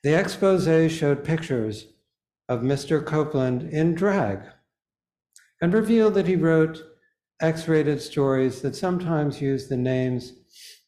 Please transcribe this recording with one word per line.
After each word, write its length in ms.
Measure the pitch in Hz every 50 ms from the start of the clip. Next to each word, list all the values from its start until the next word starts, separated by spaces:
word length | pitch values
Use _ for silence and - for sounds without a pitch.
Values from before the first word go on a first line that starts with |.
| -
The 140 | 143 156
expose 720 | 170 196 180 - - 202 190 190 180 - 160 160 160 165 160
showed 320 | 160 - 151 143 143 143 -
pictures 640 | - 160 160 160 - 135 120 110 110 107 104 - _ _ _ _ _ _ _ _ _ _ _ _ -
of 140 | 127 117 120
Mister 380 | 131 143 139 143 - 165 151
Copeland 720 | 143 - 151 156 151 151 151 139 131 127 127 123 156 165
in 220 | 151 151 160 170 165
drag 440 | 170 185 208 190 196 135 104 98 98 - - - _ _ _ _ _ _ _ _ _ _ _ _ _ _ _ _ - _ _ _ _
and 120 | 165 175 180
revealed 400 | 220 214 214 233 226 220 214 190
that 120 | 196 180
he 80 | 170 185
wrote 460 | 165 156 165 160 160 160 160 160 - - - - _ _ _ _ _ _ _ _ _
X-rated 600 | 160 160 160 160 - 165 160 156 147 147 147 135
stories 600 | - - - 151 139 135 135 131 131 131 127 -
that 140 | - 139 135
sometimes 680 | - - 185 180 175 180 165 165 151 147 147 139 -
used 280 | 143 135 135 131 135 -
the 80 | 135
names, 560 | 123 123 127 131 127 127 127 127 123 - - - _ _ _ _ - - - - _ _